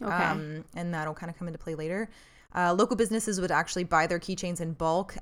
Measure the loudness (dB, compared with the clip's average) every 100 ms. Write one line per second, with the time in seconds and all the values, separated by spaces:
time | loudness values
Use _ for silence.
0 | -2 0 2 0 -4 -8 -10 -6 -4 -2
1 | -4 -6 -8 -8 -8 -8 -6 -4 -4 -4
2 | -6 -10 -20 -20 -6 2 4 6 4 4
3 | 2 2 0 -2 2 2 2 -2 2 4
4 | 4 0 -2 -4 -4 -4 -4 0 2 2
5 | 0 -6